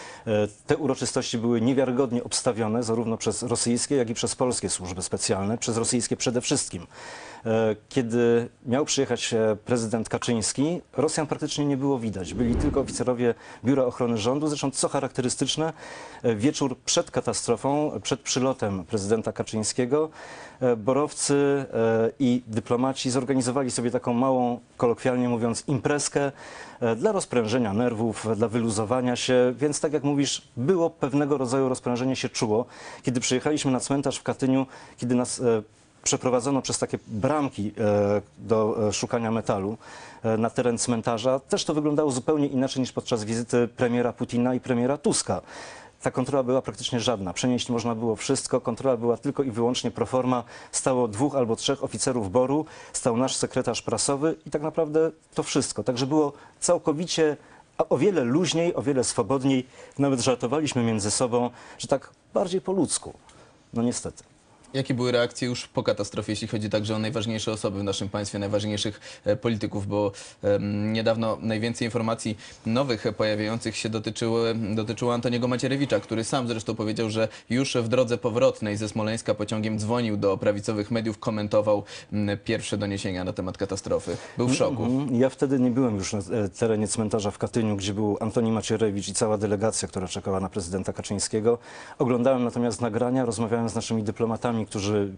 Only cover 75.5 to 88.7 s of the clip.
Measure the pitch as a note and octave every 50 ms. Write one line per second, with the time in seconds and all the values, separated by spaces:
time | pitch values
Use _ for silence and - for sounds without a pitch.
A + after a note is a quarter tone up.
75.5 | B2+ A#2+ C3+ B2+ C3 C#3 C#3+ B2+ A2+ G2+ G2 - A2+ A2 A2+ - - C#3 B2 A#2
76.5 | A#2+ A2 G#2+ - A2 A2 A2 G#2+ G#2+ A2+ A#2 A2 G#2+ A2 A2+ G#2+ - - - -
77.5 | A2+ B2 C3+ C3 - C3 A#2 A2+ A#2 B2 C3 A2+ A#2+ A#2 - B2 G#2+ A#2+ C3 C3
78.5 | A#2+ - - G#2 G#2 G#2 G#2+ G#2 - A2+ G#2+ G#2+ A2 A2+ - - G#2+ - G#2+ -
79.5 | A2+ A2 G#2+ A2 A2 G#2+ G#2+ G#2 A#2 B2 A#2+ A2+ G#2 G#2 G#2 G2+ F#2+ - - G#2
80.5 | G#2 G2+ G2+ - A2+ G#2 G#2 - A#2 A2+ A2 A2+ G#2+ - - - A2 G#2+ G#2 G2+
81.5 | - G#2+ G#2 G#2+ G#2 G2+ G#2 - - - - - - G#2 G#2 G2+ G2+ G2 - -
82.5 | A2 G#2 - - - G#2 G#2 G2+ G2 F#2+ - G#2 F#2 F2+ F#2 F#2+ G#2 - F#2 F#2
83.5 | F2+ - G2+ F#2+ F#2+ F#2 - F2+ F2+ E2 - - E2+ - - - - - A#2+ B2
84.5 | C3 - A#2+ G#2+ C#3+ A2 A2 A#2 B2+ C3 C#3+ C3 C3 A#2 B2+ C3 - - - C3+
85.5 | C#3 C3+ B2 B2+ A#2 B2 C3+ A#2+ G#2+ G2 F#2+ - - G#2+ F#2+ F2+ F2+ A#2 G#2 F#2+
86.5 | - - - A2 A2+ G#2 G#2+ G2+ - A2+ A2 G#2+ - A2+ G2+ G#2 G2 - - G#2+
87.5 | - B2 A2+ G#2+ G#2 G2+ F2+ G2+ G2+ G2+ A2 G#2 G2+ - A2+ A2+ - B2+ A#2 A2+
88.5 | A2+ A2 G2+ -